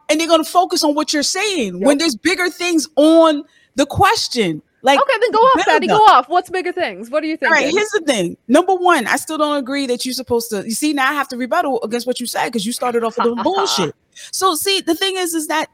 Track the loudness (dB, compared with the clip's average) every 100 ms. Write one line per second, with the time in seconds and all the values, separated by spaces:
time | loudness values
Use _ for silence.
0 | -2 -2 2 2 2 0 2 0 0 0
1 | -2 -2 -2 -2 -2 -2 -4 0 2 2
2 | 0 -2 -2 0 -2 -2 -2 -2 0 2
3 | 6 6 6 2 -6 _ _ -4 -2 2
4 | 2 2 -2 -2 -2 -4 -10 _ 2 2
5 | 2 0 0 4 4 4 2 2 2 6
6 | 6 6 4 -2 -2 -4 -4 -4 -6 -6
7 | -6 -4 -4 -4 2 2 2 -2 -2 -2
8 | -2 -2 -2 -6 2 2 2 2 2 2
9 | 0 -4 -4 -4 -2 -2 -4 -4 -4 -4
10 | -6 -8 -4 -4 -4 -8 -6 -4 -2 0
11 | -2 -2 -6 -8 -2 -2 0 -4 -4 -4
12 | -4 -6 -6 -6 -4 -4 -4 -4 -4 -2
13 | -2 -2 -2 0 -2 0 -2 -2 -4 -6
14 | _ -20 -12 -2 -2 0 -2 -2 -2 -2
15 | -2 -2 -4 -4 -4 -4 -6